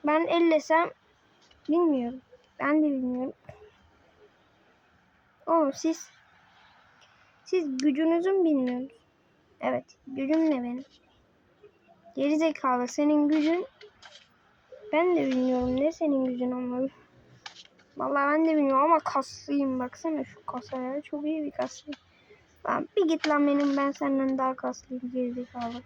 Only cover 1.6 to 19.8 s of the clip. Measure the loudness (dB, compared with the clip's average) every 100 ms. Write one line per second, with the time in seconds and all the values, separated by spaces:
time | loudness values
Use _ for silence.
1.6 | -2 2 4 2 -2 -8 _ -20 _ -6
2.6 | 0 2 2 0 -4 -4 -6 -10 -20 -20
3.6 | -20 _ _ _ _ _ -20 _ _ _
4.6 | _ _ _ _ _ _ _ _ 0 2
5.6 | 2 0 -4 -4 -8 _ _ _ _ _
6.6 | -20 _ _ _ -20 _ _ _ -2 -2
7.6 | -2 0 0 2 2 2 2 2 4 2
8.6 | 0 -4 -8 -14 _ _ _ _ _ _
9.6 | -4 -4 -6 _ -12 -6 0 2 2 0
10.6 | -2 -8 -12 -20 _ _ _ _ _ _
11.6 | -20 _ _ -20 -14 -2 0 2 0 0
12.6 | -2 0 -2 0 2 4 4 2 2 0
13.6 | -4 _ -20 _ -20 -20 _ _ _ _
14.6 | _ -20 -4 0 2 2 0 0 0 0
15.6 | 0 0 0 0 0 0 0 -2 -4 -4
16.6 | -6 -4 -4 -6 _ _ _ -20 -20 -20
17.6 | -20 _ _ -6 -2 0 2 2 4 2
18.6 | 4 4 4 4 2 -4 -4 -12 -4 -2
19.6 | 0 -2